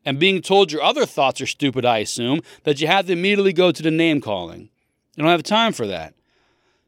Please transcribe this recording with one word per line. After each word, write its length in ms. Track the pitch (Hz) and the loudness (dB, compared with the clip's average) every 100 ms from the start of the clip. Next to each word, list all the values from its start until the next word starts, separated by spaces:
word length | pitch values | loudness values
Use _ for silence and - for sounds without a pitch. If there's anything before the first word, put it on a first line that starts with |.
and 160 | 143 139 | -6 0
being 220 | 190 185 | 2 2
told 300 | - 196 185 | 2 2 2
your 100 | 147 | 0
other 240 | 165 277 220 | 0 0 0
thoughts 340 | - 135 - | 0 0 0
are 40 | 127 | -6
stupid, 400 | - 143 127 120 | -2 -2 0 0
I 140 | 113 | 0
assume, 420 | 101 - 120 160 - - | -2 -4 -2 -2 -4 -6
that 180 | 156 139 | -2 0
you 60 | 160 | 0
have 180 | 196 185 | 0 0
to 80 | |
immediately 400 | 175 190 202 196 | -2 0 2 2
go 180 | 170 180 | 2 2
to 120 | - | 2
the 80 | 160 | 0
name 280 | 160 165 147 | 2 2 0
calling. 500 | 113 98 85 87 - _ _ _ _ - | -2 -6 -8 -14 -20 _ _ _ _ -4
I 60 | |
don't 100 | 156 | 0
have 120 | 170 | 0
time 300 | - 214 226 | 0 0 0
for 120 | 151 104 | -2 -6
that. 280 | 85 78 _ _ _ _ _ _ _ | -6 -10 _ _ _ _ _ _ _